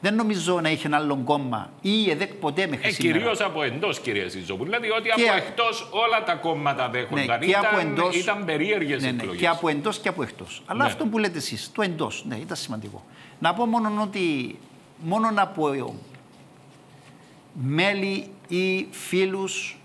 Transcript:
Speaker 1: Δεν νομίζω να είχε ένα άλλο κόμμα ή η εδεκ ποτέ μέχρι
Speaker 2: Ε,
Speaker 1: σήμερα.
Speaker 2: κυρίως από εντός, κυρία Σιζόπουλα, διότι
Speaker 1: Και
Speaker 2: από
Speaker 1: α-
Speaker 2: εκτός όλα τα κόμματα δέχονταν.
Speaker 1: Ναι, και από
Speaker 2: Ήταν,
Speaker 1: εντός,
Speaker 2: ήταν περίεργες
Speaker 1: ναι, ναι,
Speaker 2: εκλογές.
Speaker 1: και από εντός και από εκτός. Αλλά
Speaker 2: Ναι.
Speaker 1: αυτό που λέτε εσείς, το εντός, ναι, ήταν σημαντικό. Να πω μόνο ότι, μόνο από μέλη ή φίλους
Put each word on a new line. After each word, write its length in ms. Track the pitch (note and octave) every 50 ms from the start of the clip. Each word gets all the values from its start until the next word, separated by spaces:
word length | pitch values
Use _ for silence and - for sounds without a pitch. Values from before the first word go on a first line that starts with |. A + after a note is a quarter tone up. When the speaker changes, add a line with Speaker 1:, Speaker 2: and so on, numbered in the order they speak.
Speaker 1:
Δεν 140 | - F#3+ G#3+
νομίζω 460 | A3 A#3 G#3+ G#3+ F#3 D#3+ F3 F3+ F3
να 100 | D#3+ D#3
είχε 160 | D#3 D3 -
ένα 100 | D3+ D3+
άλλο 200 | D3 D3+ D3 C#3+ C3+ B2
κόμμα 460 | B2 D3 C#3+ C#3 B2+ A#2 G#2+ G#2 - - -
ή 100 | - F#3+ G#3 A3 G#3+
η 40 | F#3+
εδεκ 240 | D#3 D3 G3 F#3+ -
ποτέ 320 | - - D3+ C#3+ E3 G3
μέχρι 220 | F3 C#3+ - - G#3+
Speaker 2:
Ε, 40 | -
Speaker 1:
σήμερα. 260 | - - E3+ D#3 E3
Speaker 2:
κυρίως 220 | A3+ A#3 A3 -
από 220 | G#3+ F#3+ D#3 D#3 D3+
εντός, 380 | C3 C#3 C#3+ F3+ G3+ D3+ -
κυρία 280 | - B2+ G#2+ G2+ F#2+ F2+
Σιζόπουλα, 520 | F2+ F#2+ F2+ E2 G2 F#2+ B2 D#3+ G#3+ A#3+
διότι 220 | A#3 A3 A3 A3+ G#3+ A3+ A3+
Speaker 1:
Και 80 | A3 A#3
Speaker 2:
από 100 | A3+ G3+
Speaker 1:
α- 40 |
Speaker 2:
εκτός 520 | F#3 - - - - A#3 A3+ G#3+ - F3 C#3
όλα 340 | C#3 G3+ A3+ A3+ A3+ A3 A3
τα 100 | - E3+
κόμματα 540 | C#3+ C3 E3 D#3+ D3+ D3 C#3+ C#3 C#3 B2+ B2
δέχονταν. 500 | A#2 B2 B2 - - C#3+ C3+ B2 A#2 A#2
Speaker 1:
Ναι, 80 | C#3
και 80 | F#3 F#3
από 240 | G3+ G3+ G#3+ G#3+ G3
Speaker 2:
Ήταν, 100 | E3+ D#3 C#3
Speaker 1:
εντός, 240 | D3 E3+ F#3 F3
Speaker 2:
ήταν 280 | E3+ F#3 G3 G#3 G3+ G3+
περίεργες 580 | E3 D#3 D3 D#3 G3+ G#3+ G3+ E3 C#3 C#3+ - C3+
Speaker 1:
ναι, 80 | B2+
ναι, 60 | B2+
Speaker 2:
εκλογές. 240 | A#2+ A2+ G2 F2+ F2
Speaker 1:
και 80 | F3 E3+
από 200 | E3+ E3+ - D#3+
εντός 300 | D3+ D3 D3 G#3+ G3+ -
και 100 | - G3+
από 140 | E3+ F3 C3+
εκτός. 400 | A2 - - - - - - -
Αλλά 160 | - F3+ A3+ C#4
Speaker 2:
Ναι. 60 | C#4+
Speaker 1:
αυτό 140 | - - D#4+
που 120 | A3+ G#3 A3+
λέτε 200 | G#3+ G3+ E3+ D#3
εσείς, 320 | C3 - - G#2 - - -
το 100 | - G#3
εντός, 420 | F#3+ E3+ D#3 D#3 G#2+ - - - -
ναι, 80 | B2+
ήταν 200 | A2 C#3+ F3 F3
σημαντικό. 480 | C#3+ - - A#2+ G#2+ G#2+ G#2 G2+ - - - - - - - - -
Να 160 | - E3 F3+
πω 120 | G3+ A#3+
μόνο 360 | A#3 A3+ A#3 A3 G#3+ G#3 G#3 G#3+
ότι, 560 | G3 G3+ G3+ F#3 E3+ D3+ C3+ B2 - - - - - - - - - - -
μόνο 300 | E3 D#3+ F#3 A3 A3 A3+ G#3+
από 600 | G#3 G3 - - - A#3 - C#3 C#3 A#2+ A#2+ A#2 - - - - - - - - - - - - - - - - - - - - - - - - - - - - - - - -
μέλη 720 | - B2 C3 C#3+ D#3 F3+ G3+ G3+ G3 F#3+ G3 G3 G3 G3 - - - - -
ή 380 | F3 F3+ F#3 F#3 F#3 F#3+ - -
φίλους 840 | - - - - - F#3 F#3+ F#3+ F#3+ G3 F#3+ F#3 - - - - - - -